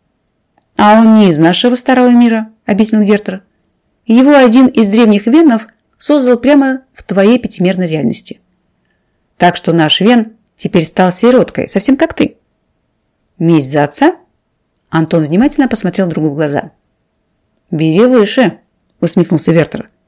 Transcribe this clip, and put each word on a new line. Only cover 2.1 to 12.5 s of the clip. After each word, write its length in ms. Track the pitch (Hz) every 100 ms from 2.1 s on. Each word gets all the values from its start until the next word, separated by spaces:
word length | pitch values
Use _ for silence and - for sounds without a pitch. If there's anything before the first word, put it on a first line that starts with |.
мира, 400 | 240 240 226 220 _ -
объяснил 360 | 202 220 220
Вертер. 400 | 202 208 208 190 - _ _ _ _ _ -
Его 280 | 226 269 285
один 300 | 254 240 254
из 220 | - 208
древних 380 | 220 220 202 226
венов 400 | 294 330 226 - _ _ _
создал 400 | - 294 247 240
прямо 440 | 247 294 269 262 -
в 100 | -
твоей 360 | - 190 196 247
пятимерной 480 | - - 180 185 175
реальности. 540 | 156 143 - - - _ _ _ _ _ _ _ _ _ -
Так 200 | 175 -
что 160 | -
наш 280 | 165 151 -
Вен 360 | 196 247 220 - _ -
теперь 280 | - 180
стал 280 | 160 - 185
сироткой, 560 | - 233 254 - - -
совсем 280 | 196 226 269
как 180 | 330
ты. 220 | - - - _